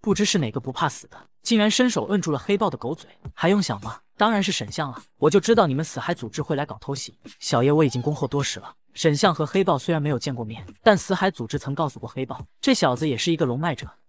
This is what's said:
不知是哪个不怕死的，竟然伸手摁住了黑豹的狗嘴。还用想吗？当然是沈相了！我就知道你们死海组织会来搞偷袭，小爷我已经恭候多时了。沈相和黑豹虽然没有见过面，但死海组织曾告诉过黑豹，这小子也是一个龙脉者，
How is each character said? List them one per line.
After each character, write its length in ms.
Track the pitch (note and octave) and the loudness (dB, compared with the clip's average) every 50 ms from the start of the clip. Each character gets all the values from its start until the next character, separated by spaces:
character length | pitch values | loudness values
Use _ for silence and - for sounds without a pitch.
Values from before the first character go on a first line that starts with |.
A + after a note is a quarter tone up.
不 120 | - G#3+ | -2 0
知 120 | F#3+ - G#3 | 0 2 2
是 120 | - - F#3 | 2 2 2
哪 120 | C#3 A2 | 0 0
个 80 | - C3+ | -2 -6
不 140 | - C3+ | -6 -6
怕 160 | B2+ - E3 C#3 | -4 -2 -2 -2
死 180 | - - - | -2 -4 -10
的， 100 | - - - - _ _ _ | -12 -18 -20 -20 _ _ _
竟 160 | - - A#3 | -2 2 2
然 140 | A3 G#3 G#3+ | 4 4 4
伸 180 | G#3 - B3+ B3 | 4 2 2 2
手 180 | - - G#2+ | 2 -2 -2
摁 140 | - G3+ G3 | 0 -2 -2
住 120 | - E3 | 0 0
了 60 | D3 C3 | -2 -2
黑 200 | - - G3+ G3 | 0 0 0 0
豹 100 | A3 F3+ | 0 -2
的 80 | C#3 | -4
狗 160 | - - B2 | -4 -8 -8
嘴。 160 | D#3+ - - - - _ - - | -8 -10 -12 -20 -20 _ -16 -14
还 180 | - - - E3+ | -6 -2 2 2
用 120 | G3+ G#3 | 4 2
想 180 | F3 - A2 F#2+ | 2 0 -4 -6
吗？ 180 | - - - - _ _ _ | -8 -12 -14 -14 _ _ _
当 160 | - G#3 A3+ | 0 2 2
然 100 | A3+ G3+ | 2 2
是 80 | F#3+ G#3 | 0 0
沈 200 | - - A2 G2+ | -2 -4 -6 -6
相 200 | - - D3+ C3+ | -6 -6 -6 -6
了！ 100 | A#2 - - _ _ | -8 -14 -18 _ _
我 140 | - C#3+ D#3 | 2 2 4
就 80 | D3+ G3 | 4 4
知 160 | - A3 A#3 | 6 6 6
道 140 | A3+ F#3+ D3+ | 6 6 4
你 60 | C3 | 4
们 100 | C#3+ D#3+ | -2 -2
死 160 | - - A#2+ | -4 -6 -6
海 120 | - - | -4 -6
组 160 | F3 - A#2+ G#2+ | -6 -6 -6 -8
织 140 | - - | -6 -6
会 140 | C#3+ - D#3 | -4 -2 -2
来 100 | C#3 D3 | -2 -4
搞 100 | C#3+ G2+ - | -6 -8 -12
偷 120 | - - | -8 -8
袭， 240 | C#3+ - - - - _ - - - - | -8 -8 -8 -12 -14 _ -20 -20 -16 -10
小 240 | - - C#3+ A#2+ | -4 0 2 4
爷 80 | B2+ C#3 | 4 4
我 140 | D3 D#3 D#3 | 4 4 4
已 40 | C3 | 2
经 140 | - B2 | 2 0
恭 100 | A#2 D3+ | -2 -2
候 140 | D3+ - D3 | -2 -2 -4
多 160 | B2+ - C#3+ | -4 -2 -2
时 160 | C3+ - - F#2+ | -2 -4 -6 -8
了。 160 | - - - _ _ _ - | -12 -18 -20 _ _ _ -6
沈 220 | - - D#3+ D3 | 0 0 2 2
相 160 | C#3 G#3+ F#3+ | 4 2 2
和 140 | D#3 - D#3 | 2 0 -2
黑 160 | - - F#3+ | -2 0 0
豹 160 | F#3 F#3+ D#3 C3 | 2 2 2 0
虽 140 | - - | 0 0
然 100 | E3 D#3 | -2 0
没 60 | C#3+ D3+ | 0 -2
有 100 | C#3 A#2 | -2 -2
见 160 | - D3 B2+ | -4 -6 -6
过 100 | A#2+ A2+ | -6 -8
面， 220 | G#2+ A2+ - - - - _ | -10 -12 -14 -14 -18 -6 _
但 160 | - A3+ G3+ - | 4 4 4 4
死 160 | - - F#3+ | 4 -2 -2
海 160 | - G3 G3 | 0 0 0
组 160 | - - A#2 | 0 -2 -6
织 100 | A2 - | -4 -6
曾 160 | C#3+ - C#3 | -6 -4 -4
告 160 | C#3 - D#3+ C#3 | -2 -2 -2 -4
诉 120 | - G#2+ | -4 -8
过 80 | - G#2+ | -14 -10
黑 180 | - C3 C3 | -8 -6 -6
豹， 180 | - C#3+ - - - _ _ | -6 -8 -12 -14 -18 _ _
这 140 | - C#4 B3+ | 0 2 2
小 220 | - F3 C3+ B2 | 4 4 2 2
子 120 | B2 D#3+ D#3 | 2 0 -2
也 80 | B2 | -2
是 140 | G#2+ - F3 | 0 0 0
一 60 | E3 | 0
个 100 | D#3 D#3+ | 0 0
龙 120 | B2+ A#2+ C#3 | 0 0 -2
脉 180 | E3 F3 C#3 | -2 -4 -4
者， 120 | - - - - _ _ | -6 -8 -14 -16 _ _